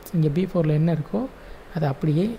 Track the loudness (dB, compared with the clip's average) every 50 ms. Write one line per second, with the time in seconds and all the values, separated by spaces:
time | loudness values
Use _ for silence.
0 | -10 -4 0 2 2 2 2 2 0 0 0 0 2 2 4 4 4 2 2 0
1 | -2 -2 -4 -4 -4 -4 -8 -14 -18 -16 -16 -16 -14 -8 -4 -2 0 0 0 0
2 | 0 2 2 2 2 0 -2